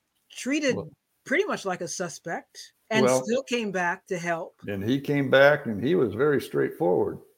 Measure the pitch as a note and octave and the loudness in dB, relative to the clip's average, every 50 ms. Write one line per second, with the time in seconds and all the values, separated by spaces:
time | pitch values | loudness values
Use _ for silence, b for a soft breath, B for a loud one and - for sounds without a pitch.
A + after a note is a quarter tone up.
0 | _ _ _ _ _ _ - - - A#3+ C#4+ D#4 D4+ C4+ - - - D3+ - _ | _ _ _ _ _ _ -14 -8 -4 -2 -2 0 0 0 -2 -2 -6 -10 -14 _
1 | _ _ _ _ - - C4 E4+ G#4+ G4 A#3 - - G3 F3+ E3+ F3+ D#3 - - | _ _ _ _ -6 -2 0 0 0 0 -2 -6 -4 -6 -6 -6 -6 -8 -8 -8
2 | F#3 E3+ - - - E3 F3 C4 - _ - - - - _ _ _ - A3 A3 | -8 -8 -10 -12 -10 -10 -10 -10 -10 _ -20 -20 -20 -20 _ _ _ -2 0 2
3 | - - B2+ C3 - G#3 A#3 C4 C#4 - A#3+ A#3+ A3+ G3+ F3+ F#3 F3 E3+ F#3 F#3+ | 4 4 4 2 2 0 -2 -2 -2 -2 -4 -4 -4 -2 -2 -2 -2 -2 -2 -4
4 | _ - F#3+ E3+ E3+ F3 E3+ E3 F3+ - - _ - G#2 G#2 F#2+ F#2+ A2+ C3+ C#3 | _ -8 -8 -6 -4 -4 -4 -4 -6 -10 -14 _ -10 -8 -6 -4 -2 0 -2 0
5 | C#3 - D3 C#3+ C#3 B2+ C3 C3+ C#3 C#3+ D3 D3 D3 A#2+ G#2+ F#2+ G2+ C#3 F3+ F3+ | 0 0 0 0 2 4 6 8 8 8 6 4 0 -4 -4 -2 0 0 2 2
6 | C#3 G#2 F#2 G#2+ C#3 D3+ C#3+ B2+ - - - C#3+ C3+ B2+ - - D#3+ F3 F3+ D3 | 2 0 0 0 2 2 2 0 0 -2 -2 -2 -2 -2 -2 -2 0 0 2 2
7 | G#2+ - - - - _ _ | 2 0 -2 -6 -14 _ _